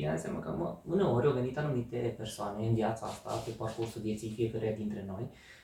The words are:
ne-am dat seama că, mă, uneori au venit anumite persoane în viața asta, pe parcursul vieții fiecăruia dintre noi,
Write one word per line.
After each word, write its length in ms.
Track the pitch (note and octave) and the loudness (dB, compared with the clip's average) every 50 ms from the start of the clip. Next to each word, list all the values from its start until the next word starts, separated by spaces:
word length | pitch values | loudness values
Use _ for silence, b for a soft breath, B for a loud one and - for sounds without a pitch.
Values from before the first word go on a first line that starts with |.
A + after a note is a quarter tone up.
ne-am 120 | D3+ - - | 2 0 0
dat 80 | - | 0
seama 180 | - - - - | -2 -4 -4 -4
că, 100 | - - | -4 -4
mă, 280 | - - E3+ - - - - | -2 -2 -2 -2 -4 -6 -4
uneori 420 | - - G3+ G3 D#3 B2 A#2+ D3 | 0 4 4 6 6 6 6 6
au 60 | D3 C3 | 6 4
venit 240 | B2 B2 B2+ B2+ | 4 2 0 0
anumite 560 | D3 D3 D3+ C3 A#2+ A#2 - A#2+ A#2+ A#2+ A#2+ A#2 | 0 0 2 2 0 0 0 -2 -2 0 -2 -2
persoane 500 | - A2 G#2+ - - G#2 G#2 G#2 G#2+ A2+ | -4 -6 -8 -6 -4 -4 -4 -2 0 4
în 60 | A2+ A2+ | 4 4
viața 320 | A2 G#2+ G#2 A2 - G#2+ | 4 4 2 0 -2 -4
asta, 240 | G#2+ G#2 - - A2 | -6 -8 -8 -6 -4
pe 200 | A2 A2+ - A#2+ - | -4 -4 -2 -4 -6
parcursul 440 | - A2 - - A2+ A2+ A2+ - A2+ | -4 -4 -4 -2 -2 -4 -4 -4 -4
vieții 320 | G#2 A2 G#2+ G#2+ A2+ A2 - | -2 -2 -2 -2 -2 -6 0
fiecăruia 360 | - A2+ A2 - G#2+ A2 G#2+ | 0 0 0 2 0 0 0
dintre 340 | G#2+ G#2+ G#2 G#2 G#2 G2+ G2 | 0 0 -2 -4 -4 -4 -6
noi, 220 | G2 F#2+ G2 A#2 - B B B B B B | -6 -4 -6 -6 -8 B B B B B B